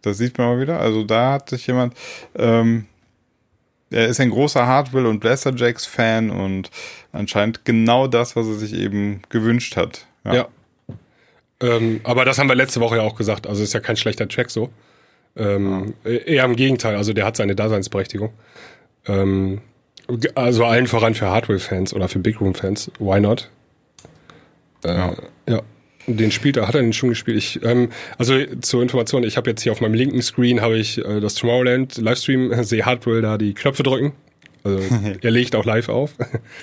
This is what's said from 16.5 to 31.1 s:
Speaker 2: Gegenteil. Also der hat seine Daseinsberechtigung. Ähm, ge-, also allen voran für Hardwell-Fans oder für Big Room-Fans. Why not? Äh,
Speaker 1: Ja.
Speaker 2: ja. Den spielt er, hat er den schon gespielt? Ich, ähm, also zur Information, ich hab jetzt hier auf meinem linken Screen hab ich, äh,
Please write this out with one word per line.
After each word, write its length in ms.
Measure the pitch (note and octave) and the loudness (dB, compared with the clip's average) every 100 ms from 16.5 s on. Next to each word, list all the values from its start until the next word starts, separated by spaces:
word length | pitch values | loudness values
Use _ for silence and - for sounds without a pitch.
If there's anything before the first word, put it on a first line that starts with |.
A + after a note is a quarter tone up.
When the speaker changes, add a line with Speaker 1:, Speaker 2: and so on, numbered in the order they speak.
| A#2+ | 2
Speaker 2:
Gegenteil. 400 | C3+ B2+ A2+ G#2 | 2 2 0 0
Also 160 | G#2 | 0
der 140 | G#2 G2+ | 0 0
hat 100 | A2+ | 0
seine 180 | G2+ | 0
Daseinsberechtigung. 760 | G2 G#2+ G#2 G2 G2 F#2+ G2 A2 - _ - - - _ _ - | 0 0 0 -2 -4 -4 -6 -8 -10 _ -20 -20 -20 _ _ -2
Ähm, 540 | G2 G2 F#2+ F#2+ G2+ - _ _ - - | 0 2 2 0 -4 -10 _ _ -18 -8
ge-, 240 | A#2+ D3+ | -4 -2
also 300 | C3+ B2 A#2 | 0 2 4
allen 220 | A#2 A#2 B2+ | 4 4 4
voran 280 | A2+ A2+ | 2 2
für 120 | A2 G2 | 2 0
Hardwell-Fans 640 | G#2+ - G2 - F#2+ F#2+ | 0 0 -2 -2 -4 -2
oder 140 | G2+ F#2 | -2 -2
für 100 | G2 | 0
Big 220 | G2 A2 | -2 0
Room-Fans. 500 | F#2+ F2+ F#2+ G#2 - - | -2 -2 -4 -4 -8 -6
Why 220 | G2 G2 | 0 4
not? 300 | G#2 A#2 - _ _ _ _ - - _ - - _ _ _ _ | 4 2 -4 _ _ _ _ -20 -20 _ -20 -20 _ _ _ _
Äh, 100 | E3+ | -4
Speaker 1:
Ja. 200 | F3 F2+ - - - - | -2 -2 -4 -12 -12 -4
Speaker 2:
ja. 140 | A#2 - - _ _ - | -2 -4 -18 _ _ -4
Den 240 | A2+ G#2+ | 0 0
spielt 280 | - D3 C#3 | 2 0 2
er, 100 | G#2 | 2
hat 60 | |
er 80 | C#3+ | 2
den 100 | A#2+ | 2
schon 160 | G#2+ B2+ | 2 0
gespielt? 300 | A2+ - G#2+ | 0 -2 -2
Ich, 260 | - - | -2 -2
ähm, 240 | A#2 B2 A#2 - - - | 2 2 2 -4 -14 -2
also 160 | A#2+ C3+ D3 B2+ | 2 2 0 -4
zur 220 | - B2 | 0 2
Information, 400 | B2 B2+ A#2 C3 | 2 0 0 0
ich 140 | A2+ - | 0 0
hab 80 | A#2+ | -2
jetzt 160 | A2+ | -2
hier 100 | A#2 | -2
auf 80 | G#2+ | 0
meinem 140 | A2+ | 0
linken 260 | A2 C3+ B2 | 2 2 0
Screen 400 | A#2+ - B2 A#2+ | -2 2 2 4
hab 120 | A2+ | 2
ich, 300 | A2+ G#2+ A2+ | 0 0 -4
äh, 160 | G2+ | -4